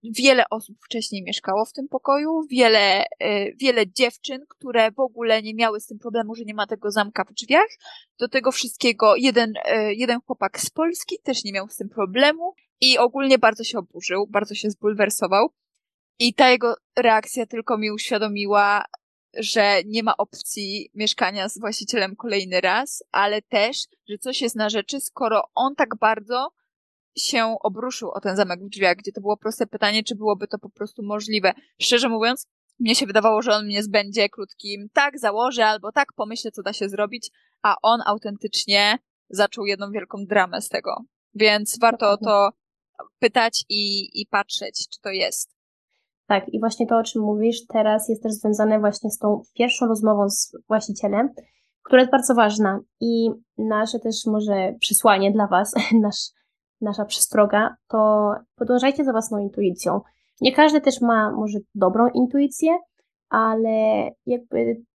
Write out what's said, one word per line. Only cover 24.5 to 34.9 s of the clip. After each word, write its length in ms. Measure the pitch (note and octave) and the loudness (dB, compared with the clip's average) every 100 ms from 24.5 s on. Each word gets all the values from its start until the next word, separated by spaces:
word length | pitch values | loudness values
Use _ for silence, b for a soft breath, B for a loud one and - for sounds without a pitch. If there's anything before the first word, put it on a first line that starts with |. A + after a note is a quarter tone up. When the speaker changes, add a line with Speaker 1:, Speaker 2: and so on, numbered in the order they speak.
| A3+ | -2
Speaker 1:
na 140 | G#3+ | -2
rzeczy, 300 | A3 G3 - | -2 -4 -8
skoro 420 | - - A#3 G#3+ - | -8 -6 0 0 -2
on 200 | - C4 | -2 -4
tak 220 | C#4+ C4 A#3 | -2 -4 0
bardzo 560 | A3 A3 G#3 B3 C#4+ _ _ _ _ _ _ - | 0 0 -4 -6 -6 _ _ _ _ _ _ -8
się 380 | - B3+ A3+ A3+ | -2 0 0 0
obruszył 500 | - G3 B3 - G#3 | -4 -4 -10 -8 -10
o 100 | - | -6
ten 160 | G3+ F#3+ | -4 0
zamek 240 | F#3+ F3 | 0 -2
w 40 | G3+ | -10
drzwiach, 280 | G#3 F#3+ F3+ | 0 2 2
gdzie 160 | G3 | -4
to 80 | G#3 | -8
było 160 | G3 G#3 | -4 -4
proste 300 | A3 - A3+ | -4 -4 -6
pytanie, 360 | G#3+ G#3 G#3+ | -2 0 0
czy 140 | G#3+ G#3 | -4 -4
byłoby 320 | G#3+ G3 G#3 | -2 -2 -4
to 100 | G#3 | -8
po 120 | G3+ | -10
prostu 320 | _ G#3 - | _ -14 -10
możliwe. 500 | G3+ G#3 G#3+ G#3+ F#3 - b _ | -8 -8 -2 2 2 0 b _
Szczerze 280 | - A#3+ B3 | 0 2 2
mówiąc, 400 | A3+ A3+ C4 - _ _ _ | 0 0 -2 -8 _ _ _
mnie 140 | A#3 | 0
się 120 | A#3+ B3 | 0 2
wydawało, 360 | G3+ A3 G#3+ | 2 4 2
że 100 | A3+ | 2
on 140 | G#3+ G#3 | 0 0
mnie 160 | G3+ | -4
zbędzie 460 | G#3 G#3 G3+ G#3 G3+ | 0 -2 0 0 -2
krótkim, 600 | - G3 _ G3+ G3+ G#3 | -2 -14 _ -12 -12 -4